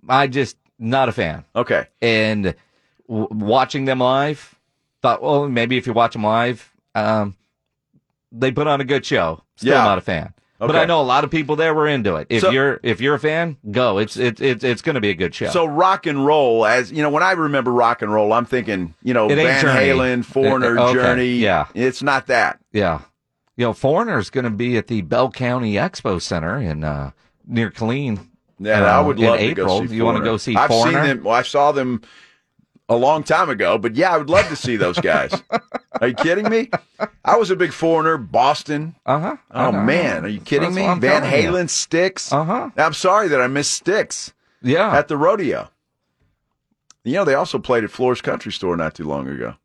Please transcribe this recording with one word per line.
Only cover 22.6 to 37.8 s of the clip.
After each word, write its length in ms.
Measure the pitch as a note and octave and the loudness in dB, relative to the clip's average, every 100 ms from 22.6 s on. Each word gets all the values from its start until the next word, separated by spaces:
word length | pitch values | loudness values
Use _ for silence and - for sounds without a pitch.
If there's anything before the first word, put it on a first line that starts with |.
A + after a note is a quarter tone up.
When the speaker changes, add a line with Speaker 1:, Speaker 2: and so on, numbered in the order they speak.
| _ | _
Speaker 1:
Yeah. 280 | G#2+ F#2+ D#2 - _ _ _ _ - | -2 0 -2 -8 _ _ _ _ -4
You 100 | A#2+ | -2
know, 60 | |
Foreigner's 560 | A2 C3+ D#3+ A#3 D#3 F#2+ | 0 0 2 0 -2 -2
gonna 180 | C3 B2 | -4 -4
be 260 | G#2 A#2+ A#2+ | -2 0 -2
at 80 | - | -2
the 160 | A2+ | -4
Bell 280 | E2 A#2+ B2+ | 0 0 0
County 440 | - B2 B2 A#2 | 0 -2 -2 -2
Expo 480 | G2+ E3+ - - F#2 | 0 -2 -4 -4 -4
Center 340 | - F2+ D#2+ A#2+ | -4 -4 -4 -4
in, 260 | G#2 D2+ | -4 -4
uh, 280 | D2+ D2 C#2+ - _ _ - | -6 -6 -8 -14 _ _ -6
near 240 | A#2+ A2 | -4 -4
Killeen, 500 | - A2+ B2+ C#3+ G2+ F2+ _ _ _ | -4 -4 -2 -4 -6 -10 _ _ _
Speaker 2:
Yeah, 260 | G2+ G#2+ | 0 2
I 140 | G2 A#2 | 4 4
Speaker 1:
uh, 40 | |
Speaker 2:
would 140 | D3 A#2+ | 2 2
Speaker 1:
in 60 | A2+ | 2
Speaker 2:
love 120 | A#2 | 4
to 60 | |
Speaker 1:
April. 360 | G#2+ D#3+ F#2 F#2+ | 0 0 0 0
Speaker 2:
go 60 | A#2+ | -2
see 80 | A2+ | -2
Speaker 1:
You 80 | |
wanna 140 | A2+ A2 | 0 0
Speaker 2:
Foreigner. 140 | A2 | -2
Speaker 1:
go 40 | A2 | -4
see 180 | - G#2+ | -2 0
Speaker 2:
I've 120 | C3 | 2
Speaker 1:
Foreigner? 300 | A2+ A#2 C#3 | 4 4 2
Speaker 2:
seen 120 | D3 C3 | 0 -2
them. 80 | |
Well, 100 | F#2 | 0
I 80 | A#2 | 0
saw 300 | B2 D3 C#3+ | 2 2 2
them 280 | C#3+ B2+ A#2+ - - - _ _ _ _ _ _ | 2 -2 -4 -8 -20 -20 _ _ _ _ _ _
a 80 | A#2 | 2
long 260 | B2+ D#3 | 2 2
time 260 | D3 E3 F3 | 0 0 0
ago, 260 | A#2 F#2+ A2 | 0 2 2
but 180 | A2 A2 | 0 0
yeah, 160 | F3+ | 2
I 60 | E3+ | 0
would 100 | D3 | 2
love 160 | F3 G3+ | 2 2
to 80 | D3 | -4
see 200 | - A2+ | -4 0
those 220 | F2+ F2+ | 0 0
guys. 340 | F#2 D#2 C2+ F#3 - | 0 0 0 -6 -4
Speaker 1:
<laughs> 520 | - - - _ - | -6 -6 -14 _ -2
Speaker 2:
Are 80 | B2 | -2
you 60 | |
kidding 360 | B2 D#3+ F3+ G#3+ | 0 0 0 0
me? 180 | A3+ A3+ F3 _ _ G#3+ _ | -2 -2 -6 _ _ -10 _
I 120 | - G#3 | 0 2
was 140 | G#3 | 2
a 60 | F3+ | 0
big 160 | F3+ | -2
Foreigner, 460 | - | -2